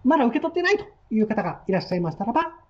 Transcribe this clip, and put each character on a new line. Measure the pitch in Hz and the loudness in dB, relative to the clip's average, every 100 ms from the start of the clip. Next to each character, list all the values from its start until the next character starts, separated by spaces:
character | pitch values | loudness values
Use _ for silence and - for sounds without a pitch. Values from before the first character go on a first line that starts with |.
ま | 254 311 | 4 4
だ | |
受 | 240 | 4
け | 302 | 0
取 | 320 | -2
っ | |
て | 349 | -2
い | |
な | 359 | 0
い | 415 | 0
と | - _ _ | -4 _ _
い | 220 | -2
う | 214 | 0
方 | 214 | 0
が | 180 - - | -4 -6 -2
い | |
ら | 190 | -2
っ | |
し | - | -2
ゃ | |
い | 180 | -4
ま | 170 | -4
し | - | -4
た | |
ら | 202 | -2
ば | 294 349 - | -2 -2 -8